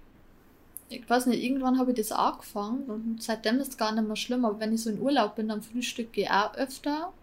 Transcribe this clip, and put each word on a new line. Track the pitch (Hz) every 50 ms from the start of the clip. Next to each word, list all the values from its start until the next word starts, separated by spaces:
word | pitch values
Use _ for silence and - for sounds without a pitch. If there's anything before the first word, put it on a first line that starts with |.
| - - - - - - - - - - - - - - - - - -
Ich | 247 - - -
weiß | 240 254 254
nicht, | 254 233 - -
irgendwann | 247 269 277 262 254 254 262
hab | 254 254
ich | 247
das | - 214 -
angefangen | - - - 262 302 - - - - 214 208 208 233 269 285
und | 269 214 220 220 226 226 226 -
seitdem | - 220 220 - 220 226 269
ist | 277 269
es | - -
gar | 226 214 214
nicht | 220 220
mehr | 214 214
schlimm. | 208 - - 247 254 247
Aber | 220 208 214
wenn | 220 214 226
ich | 220 226
so | 226
in | 208 196
Urlaub | - 269 294 269 214 202 -
bin, | - 214 220
dann | 220 208 214
frühstücke | - 226 247 247 247 - - 226 220 - -
ich | - -
auch | - 196 208 220 -
öfter, | - 269 262 - - - 294 294 302 330 370 - -